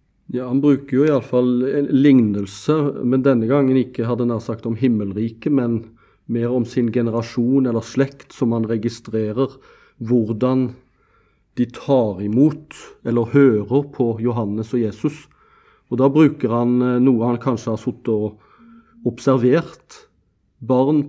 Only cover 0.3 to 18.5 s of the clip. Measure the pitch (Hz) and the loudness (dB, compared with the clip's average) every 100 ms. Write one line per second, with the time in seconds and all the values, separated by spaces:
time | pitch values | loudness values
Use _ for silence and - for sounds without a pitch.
0.3 | 123 127 131 147 139 143 127 151 139 117 | -8 -4 0 2 2 0 0 2 2 0
1.3 | 123 123 123 127 143 139 131 143 131 110 | 0 2 0 0 -2 0 2 6 6 4
2.3 | 101 98 - - 156 143 - 127 131 131 | 0 -6 -8 -2 0 0 -2 -2 2 2
3.3 | 127 110 143 135 131 127 - 117 120 120 | 2 2 2 2 2 0 -4 -4 -2 -2
4.3 | 117 110 110 117 113 127 110 101 95 113 | -4 -6 -8 -6 0 0 0 -2 -4 -6
5.3 | 113 147 143 120 113 113 _ _ _ - | -4 -2 0 0 -2 -6 _ _ _ -6
6.3 | 117 120 123 120 - 120 120 117 113 113 | -4 -2 -2 -2 -2 0 0 -2 -2 -4
7.3 | - 120 135 127 113 - - 135 - - | -2 0 2 2 -2 -4 -2 -2 -4 -16
8.3 | - 120 117 110 113 113 113 - 110 107 | -4 -2 -2 -2 -2 -4 -8 -8 -4 -4
9.3 | 107 131 - _ - _ - 113 123 107 | -2 -4 -6 _ -20 _ -12 0 0 0
10.3 | 110 127 131 123 - _ _ _ _ _ | 0 0 0 -2 -6 _ _ _ _ _
11.3 | _ _ - 123 - - 135 110 92 104 | _ _ -4 -4 -4 0 2 2 -2 -2
12.3 | 110 151 147 - - - - 123 117 117 | 2 2 2 -12 -20 -20 -12 -4 -2 2
13.3 | 143 139 107 104 127 143 - 117 107 117 | 4 6 4 0 -2 -2 -2 -2 0 -2
14.3 | 117 101 104 110 123 113 101 151 147 - | -2 -4 -6 -4 -2 -4 -2 -6 -6 -20
15.3 | _ _ _ _ _ - 123 135 143 151 | _ _ _ _ _ -8 0 2 4 4
16.3 | 147 113 117 120 123 123 123 131 120 117 | 2 -2 0 2 2 2 2 2 2 0
17.3 | 117 135 117 - 110 - 117 - 107 107 | -2 -2 -4 -4 -6 -6 -8 -4 -2 -2
18.3 | 107 _ | -8 _